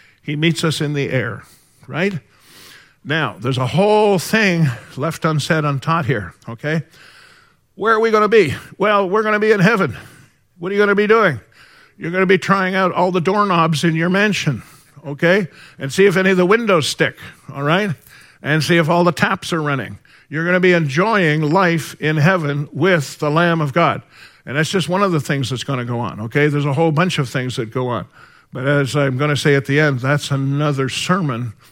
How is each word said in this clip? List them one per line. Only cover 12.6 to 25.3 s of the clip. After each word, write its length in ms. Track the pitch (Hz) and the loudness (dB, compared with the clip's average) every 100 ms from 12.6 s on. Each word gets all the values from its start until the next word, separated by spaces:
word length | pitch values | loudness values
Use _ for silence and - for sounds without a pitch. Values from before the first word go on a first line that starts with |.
| 185 190 | 0 0
out 180 | 185 | 0
all 180 | - 180 | 0 0
the 80 | 180 | 0
doorknobs 640 | 175 208 202 170 160 156 | 0 0 2 2 2 0
in 120 | 170 160 | 0 0
your 140 | 170 | 0
mansion, 540 | 190 208 190 - 110 - - _ - 143 | 2 0 0 -2 -4 -8 -20 _ -18 -14
okay? 420 | 143 170 190 165 - - - | -2 2 2 0 -8 -20 -12
And 140 | 135 | -4
see 140 | 180 196 | 2 4
if 100 | 175 | 4
any 160 | 190 | 2
of 60 | 185 | 2
the 80 | 180 | 4
windows 420 | 220 233 175 131 | 2 2 0 0
stick, 300 | - 143 - - - - | -2 -4 -4 -16 -20 -16
all 100 | 139 | -6
right? 280 | 143 175 208 147 - - - _ | 0 0 0 -6 -12 -20 -20 _
And 220 | 135 156 | -2 0
see 140 | 151 170 | 2 2
if 120 | 156 | 4
all 140 | 175 | 2
the 80 | 175 | 2
taps 400 | 170 190 190 - | 2 -2 -2 -4
are 100 | 165 | -4
running. 380 | 147 135 101 101 _ - _ | -2 -4 -6 -14 _ -20 _
You're 160 | 151 170 | -6 0
gonna 160 | 180 | 2
be 100 | 185 | 4
enjoying 720 | 175 151 135 208 214 165 156 | 4 2 0 2 2 2 2
life 580 | 147 185 180 165 - - | 2 2 2 0 -4 -4
in 160 | 151 156 | -2 2
heaven 540 | 151 190 147 143 143 | 4 2 0 -4 -6
with 480 | - 180 175 135 - | -2 2 2 0 -6
the 100 | 151 | -2
Lamb 300 | 156 170 165 | 2 2 0
of 140 | 147 | 0
God. 280 | 170 160 113 - - - _ - | 0 0 0 -8 -20 -20 _ -6
And 100 | 135 | -4
that's 140 | 156 | -2
just 180 | 196 165 | -2 -2
one 160 | 185 | 0
of 80 | 202 | 0
the 80 | 160 | 0
things 300 | 135 | -2